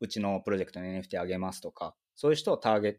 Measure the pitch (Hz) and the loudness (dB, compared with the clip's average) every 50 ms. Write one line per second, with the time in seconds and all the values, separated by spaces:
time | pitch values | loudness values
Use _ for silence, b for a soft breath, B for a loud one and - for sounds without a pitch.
0 | 120 104 - 110 101 98 98 92 - 104 101 95 90 - - 90 90 92 92 92 | -8 -6 -4 -2 0 0 0 0 0 0 0 0 0 -2 -6 -10 -8 -6 -6 -6
1 | 92 - - 90 87 90 92 90 95 95 90 - - - - - 85 80 - _ | -6 -4 -4 -2 -2 -2 -2 -2 -2 -4 -6 -6 -10 -12 -10 -8 -10 -10 -10 _
2 | _ _ _ - - 151 156 151 - 208 160 - - 113 110 104 104 104 101 | _ _ _ 0 2 4 4 4 2 0 0 2 4 4 4 4 4 2 0